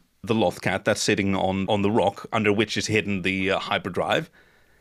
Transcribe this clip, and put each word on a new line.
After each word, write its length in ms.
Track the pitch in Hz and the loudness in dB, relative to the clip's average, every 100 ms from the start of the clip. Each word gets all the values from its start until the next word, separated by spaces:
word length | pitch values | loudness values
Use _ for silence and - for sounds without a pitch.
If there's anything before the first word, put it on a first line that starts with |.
| _ _ | _ _
the 120 | 98 113 | -4 0
Loth 260 | 90 - | 0 0
cat 240 | - 95 - | -2 0 0
that's 160 | 104 | 0
sitting 340 | - 104 98 95 | 2 2 2 0
on, 320 | 92 95 95 | 0 0 0
on 140 | 104 | 0
the 100 | 101 | 2
rock 360 | 110 92 - - | 2 2 0 -4
under 220 | 113 104 | 0 2
which 240 | 101 107 104 | 2 0 -2
is 100 | - | 0
hidden 360 | 107 98 98 | 0 0 -2
the, 280 | 92 95 95 | -2 -2 0
uh, 80 | 92 | -2
hyperdrive. 680 | - 101 95 90 85 127 165 - _ _ _ _ | 0 -4 -2 -4 0 0 -2 -12 _ _ _ _